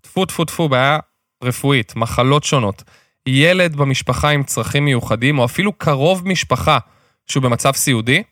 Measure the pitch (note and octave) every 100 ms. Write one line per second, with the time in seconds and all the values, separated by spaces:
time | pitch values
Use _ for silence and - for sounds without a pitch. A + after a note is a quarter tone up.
0 | - - F#3+ - D#3+ - D#3+ B2+ C3+ D#3
1 | - _ _ _ B2 B2 C#3 C3+ G#2 A2+
2 | A2+ - B2+ D3 - C#3 G#2 F#2+ - _
3 | _ _ - C3+ D#3 F#3 F3 D3 C#3 C3
4 | - C3+ D3 D3 C#3 - A2 C#3+ C#3+ B2
5 | - A2+ C3 D3 A#2 - G3+ - - C3+
6 | D3 F#3 F3+ F3 - B2+ - C#3+ - _
7 | _ _ - C#3+ C3 A#2 C#3 B2+ - A#2+
8 | A2+ D3+ A3